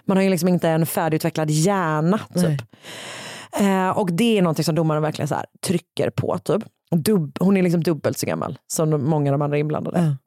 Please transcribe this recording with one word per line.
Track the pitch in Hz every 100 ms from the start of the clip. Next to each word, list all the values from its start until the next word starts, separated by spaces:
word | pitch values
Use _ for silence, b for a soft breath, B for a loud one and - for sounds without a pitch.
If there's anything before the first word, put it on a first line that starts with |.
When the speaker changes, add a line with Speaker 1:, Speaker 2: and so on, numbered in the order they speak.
| -
Speaker 1:
man | 190
har |
ju | 190
liksom | 185 180
inte | 180 165
en | 160 160
färdigutveckad | - 165 156 165 160 156
hjärna, | 151 175 196 165 151 165 214
typ. | - 175 175 143 - B B B B B B B B -
Speaker 2:
Nej. | 202 190 185
Speaker 1:
Eh, | -
och | 185
det | 165 233 208
är |
någonting | 180 156 160
som | 156
domaren | 160 151
verkligen | 156 - 147
så | -
här | - - -
trycker | 175 - - -
på, | - - 180
typ. | - 180 - _ - 165
Dubb-, | 180 208 143 -
hon | 180 196
är |
liksom | 180 175
dubbelt | 160 147 110 -
så | -
gammal | 80 - 139 -
som | - 156
de, | 151 131
många | 156 143
av | 139
de | 147
andra | 147
inblandade. | 151 151 - - 160 135